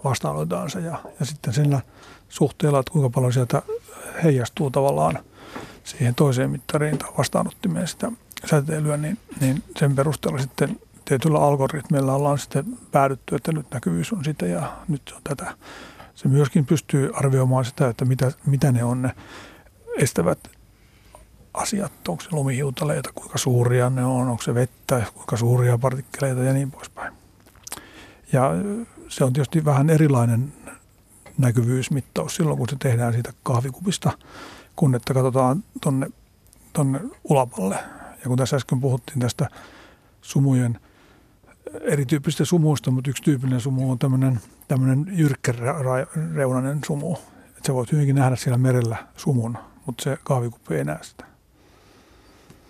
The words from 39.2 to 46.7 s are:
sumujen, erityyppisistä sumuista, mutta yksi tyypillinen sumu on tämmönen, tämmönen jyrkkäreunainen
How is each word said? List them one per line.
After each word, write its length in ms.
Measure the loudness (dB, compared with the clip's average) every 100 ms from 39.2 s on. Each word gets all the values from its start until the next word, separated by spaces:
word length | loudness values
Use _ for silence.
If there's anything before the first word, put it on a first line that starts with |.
| -2 -2 -6 -6 -20 -20 -20 -20 _ _
sumujen, 580 | -4 2 4 4 2 -2 _ _ _ _ _ _ -20 _ -14 -6
erityyppisistä 640 | -2 0 2 0 0 -2 2
sumuista, 460 | 4 4 2 0
mutta 180 | 0 -2
yksi 140 | -2
tyypillinen 380 | 0 0 0 -2
sumu 300 | 0 0 0
on 80 | 0
tämmönen, 400 | 2 2 2 0 -6 -18 -2
tämmönen 380 | 2 4 2 0
jyrkkäreunainen 1700 | 2 2 2 -4 -2 -4 -2 -2 -2 -2 -6 -4 -2 0 0 -2